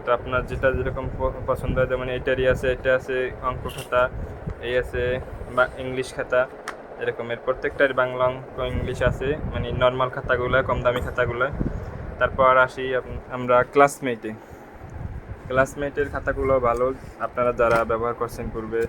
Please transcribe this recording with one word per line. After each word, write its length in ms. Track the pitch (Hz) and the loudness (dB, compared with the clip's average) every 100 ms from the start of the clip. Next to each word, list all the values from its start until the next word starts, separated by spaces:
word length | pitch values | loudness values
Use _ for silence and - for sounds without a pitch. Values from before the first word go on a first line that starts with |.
তো 40 | - | 0
আপনার 300 | 120 127 127 123 | -2 0 -2 -2
যেটা 220 | 123 135 127 | 0 2 2
যেরকম 300 | 127 131 127 - | -2 -4 -6 -4
প-, 160 | 131 131 127 | -4 -2 -4
পছন্দ 260 | 123 127 123 | -2 0 0
হয়, 100 | 127 | 0
যেমন 140 | 127 127 127 | 0 -2 -2
এটারই 260 | 131 127 127 | 0 4 4
আছে, 140 | 123 131 | 4 2
এটা 180 | 123 131 131 | 2 4 2
আছে 180 | 127 127 123 - 131 | 2 -2 -2 -2 -4
অঙ্ক 140 | 127 131 | -4 -6
খাতা, 280 | 139 - 123 127 - - - - - 120 | -8 0 2 2 0 -8 -8 -8 -6 0
এই 80 | 123 | 0
আছে 200 | 120 123 123 127 131 - - | 0 -2 -2 -2 -6 -12 -4
বা 100 | 123 127 - | 2 2 0
ইংলিশ 260 | 127 131 127 - | -6 -4 -4 -6
খাতা, 260 | 127 127 131 - - - - - | 0 2 2 -4 -12 -12 -14 -4
এরকমের 380 | 120 120 117 117 - | -4 -4 -6 -4 -2
প্রত্যেকটার 460 | 127 143 - 139 131 | -2 -2 2 2 2
বাংলা, 240 | 127 127 127 | 0 2 0
অঙ্ক, 260 | 131 131 - 127 | 0 -10 -6 -4
ইংলিশ 240 | 127 127 123 123 | -2 -2 0 0
আছে, 180 | 120 131 151 - | 2 -2 -2 -4
মানে 160 | 120 120 123 | -4 -4 2
নরমাল 280 | 127 127 127 139 | 2 4 -2 -2
খাতাগুলো, 400 | 135 123 123 127 131 | 0 0 4 2 2
কম 100 | 123 | 2
দামি 160 | 123 123 127 | 2 0 -2
খাতাগুলো। 400 | 123 120 120 135 - - - - - - - | 0 0 0 -2 0 -4 -4 -8 -10 -10 -2
তারপর 360 | 123 - 131 131 127 | 0 6 8 8 6
আসি 180 | - 131 127 | 2 -2 -2
আপ-, 240 | 123 120 - 127 | -4 -12 -8 -6
আমরা 200 | 123 123 123 | 4 4 6
ক্লাসমেটে। 580 | 139 139 - 135 117 110 110 - - - - - - - - - - - | 6 6 4 -4 -4 -6 -10 -14 -18 -18 -18 -14 -10 -10 -10 -12 -14 -2
ক্লাসমেটের 600 | 127 135 147 143 143 139 | 2 2 0 -4 -2 -2
খাতাগুলো 400 | 139 139 139 135 135 120 | -2 -2 0 2 4 4
ভালো, 180 | 117 127 131 - - 113 | 2 0 -2 -12 -8 -6
আপনারা 240 | - 123 120 | 0 0 4
যারা 180 | 117 113 113 | 4 4 4
ব্যবহার 240 | 113 117 117 | 0 0 -2
করছেন 260 | 117 - 113 | -4 -4 -6
পূর্বে 260 | 113 110 113 | -6 -4 -2